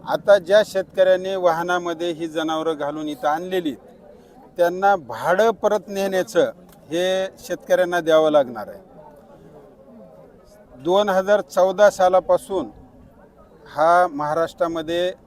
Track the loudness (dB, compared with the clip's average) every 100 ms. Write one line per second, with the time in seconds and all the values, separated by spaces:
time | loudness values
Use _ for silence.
0 | -4 -4 4 2 6 2 2 -4 -4 0
1 | 2 2 0 0 0 0 -2 -2 -4 -6
2 | -6 -6 -6 -6 -4 -4 -4 -4 -6 -6
3 | -10 -4 -4 -4 -4 -4 -4 -8 -16 -20
4 | -20 -20 _ -20 -16 -2 -2 2 0 0
5 | -4 -6 -2 2 2 2 -2 -2 -4 -6
6 | -2 -2 -2 0 0 -4 -20 -20 -8 -4
7 | -2 -2 -6 -10 -10 -10 0 0 2 0
8 | 2 4 6 2 2 -6 -12 -16 -20 -20
9 | -20 -20 -20 -20 -20 -20 -20 -20 -20 -20
10 | -20 -20 -20 -20 _ -20 -20 -10 -2 0
11 | 2 -2 2 0 0 0 0 4 4 6
12 | 4 4 2 -2 0 -6 -6 -14 -20 -20
13 | -20 _ -20 _ _ -20 -12 0 2 4
14 | 2 -2 -4 -2 -4 -4 -4 -4 -6 -4
15 | -4 -6